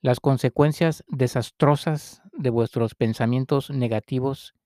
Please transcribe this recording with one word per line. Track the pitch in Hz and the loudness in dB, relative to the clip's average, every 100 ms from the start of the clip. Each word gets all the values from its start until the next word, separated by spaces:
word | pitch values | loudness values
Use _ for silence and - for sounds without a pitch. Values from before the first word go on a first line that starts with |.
las | 131 123 | 0 0
consecuencias | 143 131 127 - 147 147 165 156 - | 2 2 0 2 2 2 0 -2 -8
desastrosas | 131 127 127 120 _ 147 147 - 151 - - - | -2 -2 -2 -6 _ 2 4 0 -6 -8 -20 -18
de | 339 131 | -4 -2
vuestros | 117 113 - 113 | 0 0 0 -4
pensamientos | - 113 113 117 127 131 139 - | 0 -2 0 0 0 0 -2 -2
negativos | 139 123 107 - 131 131 135 - _ | -4 -2 -4 -4 -4 -4 -6 -14 _